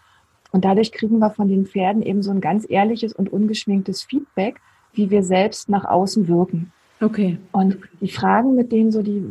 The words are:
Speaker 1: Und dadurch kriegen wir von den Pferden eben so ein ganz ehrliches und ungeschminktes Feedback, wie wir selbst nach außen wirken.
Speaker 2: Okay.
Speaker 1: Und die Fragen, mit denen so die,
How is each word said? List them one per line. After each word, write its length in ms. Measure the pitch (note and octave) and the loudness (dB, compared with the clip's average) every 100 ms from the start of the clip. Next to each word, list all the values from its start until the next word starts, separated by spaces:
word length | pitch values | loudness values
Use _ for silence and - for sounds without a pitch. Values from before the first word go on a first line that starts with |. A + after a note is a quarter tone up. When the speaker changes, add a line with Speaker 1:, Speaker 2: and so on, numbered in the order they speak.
| _ _ _ _ _ | _ _ _ _ _
Speaker 1:
Und 120 | F#3 | 0
dadurch 280 | F#3+ F#3+ A3 | 2 2 0
kriegen 260 | - A3 A3+ | -2 0 2
wir 120 | G#3+ | 2
von 180 | G#3+ G3 | 0 0
den 180 | F#3+ F#3+ | 0 0
Pferden 340 | G3 F#3 G#3+ | 0 0 0
eben 200 | - G3+ | -2 -2
so 80 | G3+ | -2
ein 100 | G3 | -2
ganz 240 | D3+ G#3 - | -2 -2 -2
ehrliches 440 | F#3+ G#3+ A3+ A3 | 0 0 0 -6
und 200 | - G3 | -4 -4
ungeschminktes 720 | G3 G#3+ G#3+ - G3 F#3+ F3+ | 0 -2 -2 -2 -2 -2 -8
Feedback, 560 | - - - - F#3+ - _ _ _ | -6 -6 -6 -4 -4 -6 _ _ _
wie 180 | - G3 | -4 2
wir 120 | G3+ | 2
selbst 440 | F#3 F#3 G#3+ - - | 2 2 2 -2 -2
nach 160 | G3+ | -2
außen 440 | - F3 G3 A3 E3+ | 2 0 2 0 2
wirken. 440 | E3+ F3+ E3 F3+ _ _ - | 2 2 -2 -6 _ _ -2
Speaker 2:
Okay. 380 | A3 G#3+ F#3+ E3 - | -2 0 -2 -2 -4
Speaker 1:
Und 260 | G3 F#3+ F#3+ - - | 0 0 0 -8 -8
die 80 | F#3+ | -8
Fragen, 460 | - F#3+ G3+ C4 | -2 2 2 4
mit 160 | B3+ A#3+ | 2 2
denen 200 | A3+ A3 | 2 2
so 100 | A3 | 2
die, 180 | G#3 G3+ G3 | -2 -4 -6